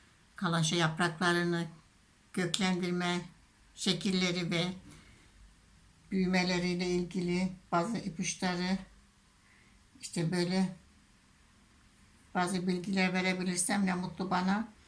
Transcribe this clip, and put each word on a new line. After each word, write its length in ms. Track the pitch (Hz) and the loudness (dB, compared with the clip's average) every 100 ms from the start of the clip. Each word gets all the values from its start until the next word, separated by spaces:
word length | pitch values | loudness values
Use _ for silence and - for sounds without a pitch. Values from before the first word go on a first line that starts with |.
| - _ _ - | -20 _ _ -6
Kalança 400 | 185 170 160 175 | 0 2 2 2
yapraklarını 920 | 160 160 175 170 180 175 175 170 165 - - _ _ _ _ | 0 0 -2 0 2 2 2 0 -4 -10 -20 _ _ _ _
köklendirme 880 | - 175 - 185 185 180 180 175 175 180 - - - - | -2 -2 0 0 0 0 0 0 -2 -4 -14 -20 -20 -20
şekilleri 760 | - 196 165 202 185 180 175 170 | -4 0 0 2 2 2 0 0
ve 220 | 170 180 185 - - - - - - - - - - - - - | 0 0 -4 -14 -20 -20 -20 -20 -20 -20 -20 -20 -20 -20 -20 -4
büyümeleriyle 760 | 190 180 185 180 180 180 175 180 | 0 2 2 2 2 0 0 0
ilgili 680 | 180 175 190 175 180 185 - - | 0 0 -2 0 0 0 -4 -2
bazı 260 | 170 170 240 | 0 0 -2
ipuçları, 800 | 196 160 175 - 185 175 180 190 - - - _ _ _ - - - - - - | -6 -6 -4 -2 -2 0 0 -2 -4 -20 -20 _ _ _ -20 -20 -20 -20 -20 -16
işte 320 | - 170 165 | -8 -2 0
böyle 440 | 180 175 190 185 - - - - - _ _ - - - - - - - - - | 0 0 2 0 -4 -18 -20 -20 -20 _ _ -20 -20 -20 -20 -20 -20 -20 -20 -6
bazı 320 | 185 180 190 185 | -2 0 0 0
bilgiler 460 | 180 190 190 185 | -2 0 0 2
verebilirsem 760 | 185 185 185 185 175 - 202 190 | 2 0 0 -2 0 0 2 2
ne 80 | |
mutlu 360 | 180 160 - 190 | 0 -4 -6 -2
bana. 380 | 180 185 208 226 - | 0 2 0 -2 -12